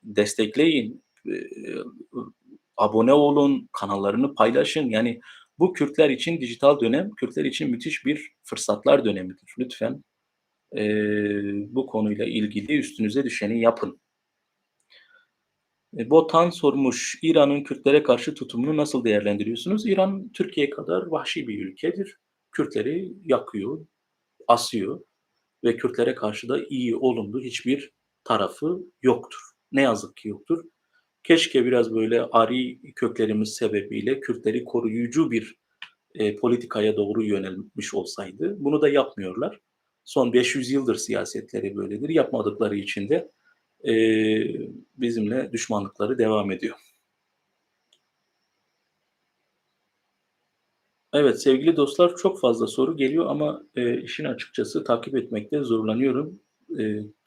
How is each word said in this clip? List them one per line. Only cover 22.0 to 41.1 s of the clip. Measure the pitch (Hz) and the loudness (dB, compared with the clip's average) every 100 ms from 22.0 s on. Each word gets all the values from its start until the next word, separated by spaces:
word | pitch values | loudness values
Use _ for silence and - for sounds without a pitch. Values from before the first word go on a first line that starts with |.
| 196 - _ _ _ | -8 -12 _ _ _
Kürtleri | - - 107 120 170 185 175 | -6 -4 -2 -2 -4 -8 -8
yakıyor, | 113 127 - 104 107 160 - _ _ _ _ _ - | 0 0 0 -8 -6 -8 -12 _ _ _ _ _ 2
asıyor | 117 - 113 92 180 - _ _ _ _ _ | 2 2 -4 -4 -6 -12 _ _ _ _ _
ve | 120 120 | 0 2
Kürtlere | 123 123 120 127 | 0 0 0 0
karşı | 107 107 117 | -4 -4 -4
da | 143 - | -4 -4
iyi, | 131 120 113 | -4 -2 2
olumlu | 127 117 104 127 | 2 0 -4 -8
hiçbir | 127 - 120 139 - _ _ _ | -8 -6 -2 -2 -4 _ _ _
tarafı | - 110 95 - 156 180 - _ | -2 0 0 -4 -4 -4 -8 _
yoktur. | 127 123 - - - _ _ | 2 2 -2 -18 -20 _ _
Ne | 135 | 2
yazık | 131 107 92 - | 2 2 -4 -12
ki | 107 | -12
yoktur. | 101 - 165 - _ _ _ _ _ | -10 -4 -4 -4 _ _ _ _ _
Keşke | - 165 160 135 120 | 4 4 6 2 4
biraz | 123 113 113 | 4 2 0
böyle | 110 117 | 2 0
Ari | - 113 113 127 123 - - - | 4 4 4 2 -4 -8 -18 -4
köklerimiz | 117 - 110 107 107 | -2 0 0 0 -2
sebebiyle | - 113 104 98 110 104 135 | -2 -2 -2 -4 -4 -2 -2
Kürtleri | - 113 - 120 | -4 -4 -2 -2
koruyucu | - 120 113 113 120 151 160 | -2 -2 -2 -2 -2 0 0
bir, | 113 113 - _ _ - _ _ - | -2 -4 -12 _ _ -20 _ _ -2
e, | 104 101 | -2 0
politikaya | 123 120 - 110 107 104 | 2 2 0 0 2 2
doğru | 101 110 | 0 0
yönelmiş | 107 98 95 92 - 107 - | 0 -2 -4 -10 -12 -10 -6
olsaydı. | - - - 95 98 175 208 | -6 -6 -8 -12 -6 -4 -2
Bunu | 143 151 | 0 2
da | 151 | 4
yapmıyorlar. | 139 131 - 95 95 175 - _ _ _ _ | 4 0 -4 -10 -6 -8 -8 _ _ _ _
Son | - 143 120 | -4 0 4
beş | 123 120 139 | 4 2 0
yüz | 123 | -2
yıldır | 139 123 98 | -2 0 -2
siyasetleri | - | -2